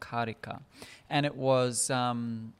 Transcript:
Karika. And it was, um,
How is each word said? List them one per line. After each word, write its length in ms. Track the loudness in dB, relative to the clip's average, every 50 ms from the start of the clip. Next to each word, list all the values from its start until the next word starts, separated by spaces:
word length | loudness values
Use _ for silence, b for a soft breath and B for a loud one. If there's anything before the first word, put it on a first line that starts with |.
Karika. 600 | -12 -6 -2 -2 -2 -2 -4 -8 -10 -10 -10 -12 -12 B B B B B B B B B
And 160 | 0 2 2
it 100 | 2 0
was, 520 | 0 4 4 6 6 4 4 2 0 0 0
um, 640 | 2 2 2 0 0 -2 -2 -4 -4 -6 -8 -10 -14 _